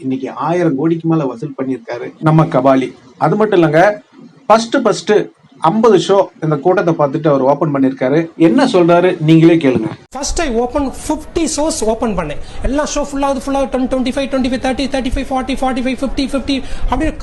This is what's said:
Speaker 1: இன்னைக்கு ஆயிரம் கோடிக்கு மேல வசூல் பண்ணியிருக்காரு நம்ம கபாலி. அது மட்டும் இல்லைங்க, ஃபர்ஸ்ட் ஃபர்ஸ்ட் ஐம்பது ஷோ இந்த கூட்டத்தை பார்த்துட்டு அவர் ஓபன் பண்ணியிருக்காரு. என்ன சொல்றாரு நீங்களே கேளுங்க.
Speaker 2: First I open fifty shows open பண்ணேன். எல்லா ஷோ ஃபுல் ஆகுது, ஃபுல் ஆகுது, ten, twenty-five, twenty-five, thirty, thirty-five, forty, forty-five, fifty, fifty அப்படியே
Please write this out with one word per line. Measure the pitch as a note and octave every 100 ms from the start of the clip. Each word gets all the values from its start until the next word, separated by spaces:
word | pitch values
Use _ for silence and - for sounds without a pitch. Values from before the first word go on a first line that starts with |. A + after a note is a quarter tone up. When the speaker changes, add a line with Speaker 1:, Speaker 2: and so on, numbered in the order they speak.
Speaker 1:
இன்னைக்கு | C3 B2+ B2+ A#2+ D3
ஆயிரம் | F3+ E3+ C3+
கோடிக்கு | D#3+ E3 D#3+
மேல | D#3+ C3+
வசூல் | A#2 C#3+ C#3
பண்ணியிருக்காரு | C3+ B2 A#2 A#2+ B2+ - D#3
நம்ம | D#3 D3+
கபாலி. | D#3+ C3+ C3+ B2+ - - - D3+
அது | G#3
மட்டும் | G#3+ G3
இல்லைங்க, | D#3+ D#3 G3 G#3 - - - _ -
ஃபர்ஸ்ட் | A3 A3+ C#4+ A3
ஃபர்ஸ்ட் | F#3 - G#3 D#3 - _ - D#3+
ஐம்பது | G#3+ A#3 F#3 E3
ஷோ | G3 - - D#3
இந்த | D3
கூட்டத்தை | F3+ F#3 E3+ D#3
பார்த்துட்டு | D3 D3+ D3+
அவர் | C#3 C3
ஓபன் | C#3+ E3 C#3
பண்ணியிருக்காரு. | C3 C3 C3 D3+ E3 - E3
என்ன | C4+ C#4 F#3+
சொல்றாரு | E3+ F3 F3+ - D#3
நீங்களே | D#3+ E3 E3 C3+
கேளுங்க. | B2 - - - B3+
Speaker 2:
First | C#4+ - D#4+
I | A3+
open | B3 D4 C4+ - -
fifty | D4+ - F4 D#4+ -
shows | D#4 - A3
open | A3+ B3 F#3
பண்ணேன். | D#3 C#3+ - - A3
எல்லா | C#4 D4
ஷோ | D4 C#4
ஃபுல் | C#4 C#4
ஆகுது, | B3+
ஃபுல் | A#3+ C#4
ஆகுது, | C4+ B3+
ten, | B3+
twenty-five, | C4 B3+ C4 C4+
twenty-five, | C4+ B3+ B3+ C4
thirty, | C4 C4+ C4+
thirty-five, | B3 C#4 B3+
forty, | C4 C4 C4+
forty-five, | C4 C4 B3+ B3+ C4
fifty, | - C4+
fifty | C#4 C4 C4+ - - -
அப்படியே | B3+ D#4 -